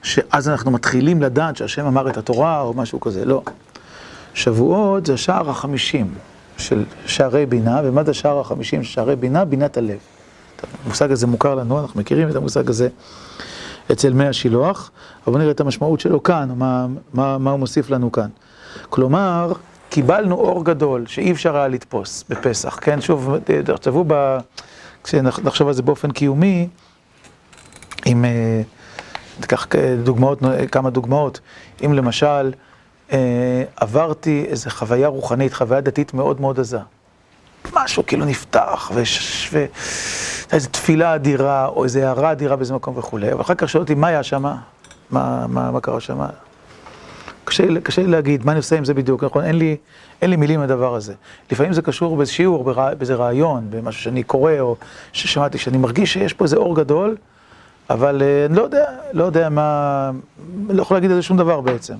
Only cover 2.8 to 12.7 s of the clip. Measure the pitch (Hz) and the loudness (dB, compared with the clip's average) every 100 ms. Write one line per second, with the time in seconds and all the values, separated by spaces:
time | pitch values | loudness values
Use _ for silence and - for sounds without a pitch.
2.8 | 117 131 117 95 120 135 - - - - | -6 -4 -4 -4 0 0 -2 -16 -20 -20
3.8 | - - - - - - - 110 123 185 | -20 -20 -20 -20 -16 -2 0 2 4 4
4.8 | 208 196 160 127 - 190 156 131 139 139 | 2 0 0 -2 0 0 0 -4 -4 -2
5.8 | - 147 98 - - - - - - 117 | -2 -2 -2 -6 -18 -20 -20 -14 -2 -2
6.8 | 110 - - - 135 131 143 180 113 127 | -2 -8 -8 0 2 2 2 2 2 2
7.8 | 143 131 151 139 147 143 127 139 123 - | 2 2 2 0 0 0 -2 -6 -4 -4
8.8 | 120 - 117 139 127 147 185 139 143 - | -4 -4 -2 0 0 0 0 0 0 -2
9.8 | 113 101 - - - - - - - - | -4 -6 -12 -20 -20 -20 -20 -16 -16 -12
10.8 | 127 - 147 135 120 120 143 135 117 139 | -8 0 2 2 2 2 0 0 -2 -2
11.8 | 147 107 104 139 160 143 143 139 127 | -4 -6 -2 0 0 -2 -2 -2 0